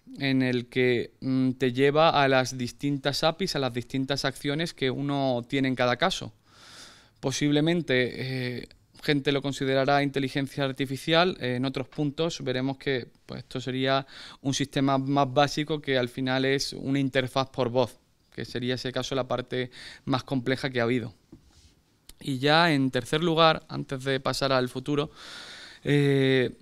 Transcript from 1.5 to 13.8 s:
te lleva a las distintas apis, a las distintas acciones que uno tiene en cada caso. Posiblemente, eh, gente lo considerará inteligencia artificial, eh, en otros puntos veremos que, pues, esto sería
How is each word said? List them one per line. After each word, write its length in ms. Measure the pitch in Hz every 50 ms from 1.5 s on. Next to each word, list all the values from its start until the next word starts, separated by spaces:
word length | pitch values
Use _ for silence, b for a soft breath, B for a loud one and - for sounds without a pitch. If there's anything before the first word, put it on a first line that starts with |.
te 220 | 123 - 135 127 120
lleva 500 | 131 139 143 139 151 160 165 147 147 139
a 60 | 135
las 280 | 135 131 127 120 131 127
distintas 680 | 123 117 - - - 143 143 135 - 147 131 - -
apis, 320 | 160 160 - 196 175 - 147
a 20 |
las 140 | 139 127 117
distintas 500 | 123 117 - - 135 135 135 143 131 -
acciones 500 | 139 131 - - 143 143 143 170 - -
que 160 | - 135 131
uno 560 | 123 135 139 143 143 143 135 135 127 120 117
tiene 220 | - 143 139 135 131
en 80 | 127
cada 220 | 120 127 123 123 -
caso. 360 | 165 190 175 - 127 113 - _ B B B B B B B B B B B B B B B _
Posiblemente, 920 | - 139 127 - 147 147 147 147 151 160 175 175 - - 131 127 127 113 - - 127 131 131 127 127 123 123 120
eh, 100 | - - - - _ _ _ - -
gente 300 | - 151 143 135 147 139
lo 80 | 139
considerará 600 | 131 143 135 - 139 135 135 135 135 135 143 143 143
inteligencia 600 | 143 135 143 139 127 - 147 135 131 - - 139
artificial, 720 | 135 131 - 139 127 135 127 - 160 160 165 175 185 - -
eh, 140 | - 123 123
en 100 | 123 131
otros 240 | 135 131 139 127 -
puntos 520 | - - 151 143 135 - 160 170 165 -
veremos 360 | 143 135 127 127 131 135 135 131
que, 300 | - 147 135 123 117 - - _ _
pues, 140 | - 127 131
esto 200 | - - - 131
sería 480 | 123 131 127 131